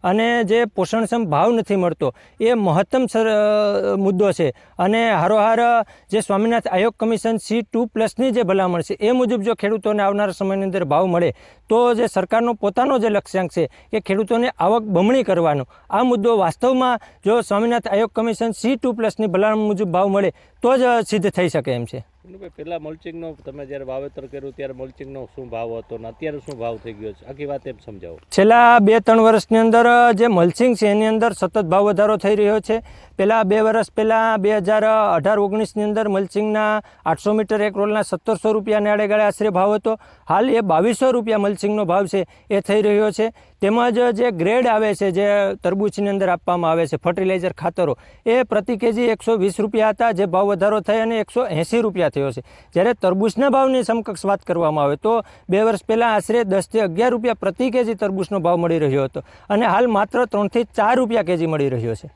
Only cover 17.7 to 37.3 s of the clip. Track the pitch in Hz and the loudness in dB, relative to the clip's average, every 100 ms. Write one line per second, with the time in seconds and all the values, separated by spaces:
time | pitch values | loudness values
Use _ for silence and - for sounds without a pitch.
17.7 | 240 226 202 226 - 226 220 233 208 226 | -2 -2 -2 -2 -2 -4 -2 -4 -2 -2
18.7 | 262 254 233 220 - 214 185 208 220 214 | -2 -2 -2 -4 -2 -2 0 0 0 -2
19.7 | 196 208 180 196 196 196 - _ _ 240 | -2 -2 0 0 0 0 -4 _ _ 0
20.7 | 262 247 240 214 214 190 - 180 151 135 | 2 2 2 0 -2 -2 0 -2 -2 -4
21.7 | 120 117 131 - _ 180 190 185 - 156 | -6 -6 -12 -16 _ -20 -20 -20 -16 -12
22.7 | 170 156 160 170 165 165 151 - 139 139 | -10 -10 -14 -14 -14 -14 -14 -16 -16 -14
23.7 | 139 131 131 143 - 135 139 139 135 139 | -12 -10 -10 -10 -14 -14 -14 -14 -12 -12
24.7 | 127 131 - 135 135 123 - 123 117 117 | -12 -16 -16 -16 -16 -16 -16 -12 -10 -8
25.7 | 113 110 113 113 113 160 147 143 131 117 | -10 -12 -14 -14 -10 -10 -10 -12 -10 -8
26.7 | 113 117 104 107 101 113 139 143 139 135 | -8 -14 -12 -14 -14 -20 -14 -10 -10 -10
27.7 | 117 - 101 87 80 _ - 202 240 240 | -16 -18 -18 -16 -18 _ 2 6 8 8
28.7 | 240 202 226 214 226 220 220 - 226 226 | 8 6 4 4 6 6 4 2 2 4
29.7 | 233 240 240 240 202 233 185 170 - 247 | 4 6 6 4 4 2 4 2 2 0
30.7 | 226 214 208 220 220 226 185 185 214 170 | 2 2 2 2 2 0 0 -2 -2 0
31.7 | 185 208 190 208 214 196 208 208 214 - | 2 2 2 2 2 0 2 2 0 -2
32.7 | 220 - - - - 196 226 202 214 220 | -4 -6 -20 -18 -2 2 2 2 2 2
33.7 | 226 208 - 220 220 226 220 196 214 180 | 0 -2 -2 0 2 2 0 0 0 2
34.7 | 214 214 220 208 170 185 208 202 214 220 | 2 2 2 2 0 0 0 0 -2 -4
35.7 | 214 208 214 208 196 196 202 214 214 214 | -4 -4 -2 -2 -2 -2 -4 -2 0 0
36.7 | 214 - - - 160 202 | -2 -6 -8 -4 -2 0